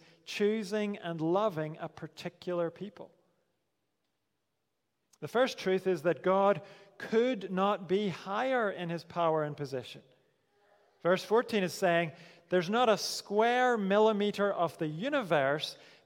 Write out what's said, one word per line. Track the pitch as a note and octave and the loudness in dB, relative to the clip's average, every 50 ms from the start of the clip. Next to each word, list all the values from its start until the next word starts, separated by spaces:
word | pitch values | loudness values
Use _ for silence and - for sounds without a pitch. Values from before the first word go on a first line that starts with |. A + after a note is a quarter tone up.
| - - - _ - | -20 -20 -20 _ -16
choosing | - - - G#3 G#3 G#3+ A3+ G#3+ F3+ G#3 G#3+ G#3 G#3 G3+ - | -10 -4 0 0 0 0 0 -4 -4 -4 -4 -2 -4 -6 -6
and | - E3+ E3+ D#3+ | -8 -8 -6 -2
loving | D#3 D#3+ F3 G3 G#3+ A3 F3 D#3 D#3 D#3 D#3 - | -2 0 2 2 0 0 -2 -2 -6 -6 -8 -10
a | E3+ D#3+ | -12 -12
particular | - - E3+ D3+ - - - F3 - - - F3+ F3+ F3 E3+ E3 | -12 -14 -16 -16 -14 -12 -12 -12 -12 -12 -8 -6 -4 -2 -2 -4
people. | E3 - F#3 G#3 - - - - _ _ _ _ _ _ _ _ _ _ _ _ _ _ _ _ _ _ _ _ _ _ _ _ _ _ _ _ _ _ _ _ _ _ _ _ _ _ _ _ _ - | -4 -8 -14 -14 -14 -16 -20 -20 _ _ _ _ _ _ _ _ _ _ _ _ _ _ _ _ _ _ _ _ _ _ _ _ _ _ _ _ _ _ _ _ _ _ _ _ _ _ _ _ _ -14
The | - C#3+ | -10 -2
first | - A#3 C4 B3 - - | 0 2 2 0 0 -4
truth | - F#3+ F#3 F#3 F#3 F#3+ | -2 0 0 0 0 0
is | F#3 D#3+ C#3+ | -2 0 0
that | F3 D#3+ - - | 0 0 0 2
God | F#3 F#3+ G3 G3 G3+ G3+ D#3+ - - - - - - _ - | 2 2 4 4 4 2 2 -2 -14 -20 -20 -20 -20 _ -14
could | - - G#3+ A3+ A#3+ B3+ C4 G3+ F#3+ F#3+ | -8 0 2 2 2 2 0 -2 -6 -6
not | F#3+ F#3 G3 G3+ G#3 G3 G3 D#3 | -2 0 2 0 0 -2 -2 -2
be | F#3 G3+ G#3+ G3 | 0 0 0 -2
higher | D#3 - - F#3+ G3 G#3+ B3+ C4 C4 B3 A3+ G3 | -4 -6 -8 -6 -4 -2 -2 0 0 0 0 -2
in | - - F3+ E3+ | -2 -4 -6 -6
his | E3+ E3+ - | -6 -8 -8
power | - - F3 E3+ E3 D#3 D#3+ D3+ | -8 -4 0 2 2 2 2 0
and | D3 D3 D3 | -2 -4 -8
position. | C#3+ C3 C3 B2+ A#2 - - C#3+ - _ _ _ _ _ _ _ _ _ _ _ _ _ _ _ _ _ _ _ | -8 -6 -6 -8 -8 -8 -16 -20 -20 _ _ _ _ _ _ _ _ _ _ _ _ _ _ _ _ _ _ _
Verse | - E3+ F#3 F3+ - | 2 2 2 2 2
fourteen | - G#3 A#3 B3 A#3+ - G#3 F#3 | 2 2 2 2 2 0 0 0
is | E3+ - | 0 -2
saying, | - F#3+ F3+ E3+ E3+ E3+ D#3 - - - - - - _ - | 0 2 2 4 4 2 0 -4 -12 -20 -20 -20 -18 _ 0
"There's | F3 F#3 E3+ E3+ | 0 0 2 2
not | G#3+ A#3+ B3+ A3 | 2 2 4 4
a | G#3 - | 4 2
square | - - - - - - G3+ G#3 A3 A#3 A#3+ B3+ B3+ B3+ A#3+ | 2 -6 -8 -8 -8 -4 0 2 2 4 4 2 2 2 2
millimeter | A3 G3 F#3+ G3 G#3 G#3+ A3 A3 G3+ G#3 G#3 G3 - G3+ G3+ - | 2 2 2 4 6 6 6 4 2 0 0 0 0 0 0 0
of | - E3+ D#3+ - - | 0 -2 -2 -2 -4
the | E3 D#3 | -6 -4
universe | D3+ D#3 G#3 C#4 D4+ C#4 A#3 E3 E3 D3 C3+ C3+ C#3+ D#3 - - - - - - - - _ | -4 -4 -4 -2 -2 -2 0 2 2 4 4 2 2 0 -4 -8 -12 -12 -20 -20 -20 -20 _